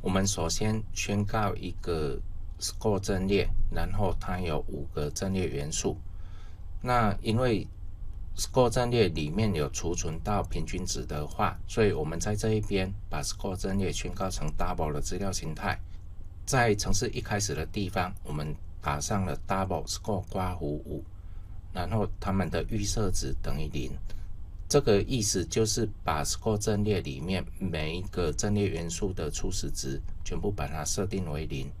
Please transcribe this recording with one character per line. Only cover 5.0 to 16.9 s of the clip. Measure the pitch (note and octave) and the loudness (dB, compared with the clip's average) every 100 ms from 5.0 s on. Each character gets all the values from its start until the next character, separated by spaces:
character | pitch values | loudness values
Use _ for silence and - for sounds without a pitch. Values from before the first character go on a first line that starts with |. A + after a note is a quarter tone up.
| D2 | -2
阵 | - - | -2 0
列 | - F2+ | 0 0
元 | - D2+ | -2 -2
素。 | - - - - - - - - - - - | -2 -2 -2 -6 -8 -8 -8 -10 -10 -8 -4
那 | B2+ B2 A2 G2 | 2 4 4 2
因 | - A2 | 2 4
为 | B2+ G#2 E2 - - - - - - - | 4 2 0 -8 -8 -6 -6 -6 -4 -4
Score | - B2+ B2 | 0 4 6
阵 | B2+ B2 | 4 4
列 | A#2+ F#2+ | 6 4
里 | D#2+ D2+ | 4 0
面 | F2 A2 | 2 2
有 | E2 C#2+ | 2 0
储 | - E2+ | 0 -2
存 | E2 E2 D#2+ | 0 -2 -2
到 | - G2+ | 0 0
平 | - E2+ D#2+ | 2 0 0
均 | F2+ | -2
值 | F2+ - - | -2 -4 -4
的 | D2+ | -4
话， | D2 - G2 - - | -4 0 0 0 -4
所 | - | 4
以 | G#2+ | 4
我 | C#2+ | 4
们 | D2+ E2 | -2 -2
在 | A2 | 0
这 | G#2+ A2 | 0 2
一 | A2 | 2
边 | G2+ G2 F#2 F#2+ - | 2 0 0 -2 -4
把 | D2+ | -2
Score | C#2+ - G#2 F#2+ | -2 -4 -4 -2
阵 | G2 G2 | 0 0
列 | F#2 | 0
宣 | D2+ F2+ | 0 -4
告 | F2 F#2+ | -2 -2
成 | - D2+ - | 0 0 2
Double | F2+ E2+ A2+ | 2 2 0
的 | D3+ | 0
资 | - F#2 | 0 0
料 | G2 | 0
形 | - D#2 | -2 -4
态。 | D#2 F#2+ - - - - - - - | -4 -2 -2 -4 -8 -8 -10 -10 -8
在 | - C3 A#2 | 2 4 6
程 | G#2 - | 4 4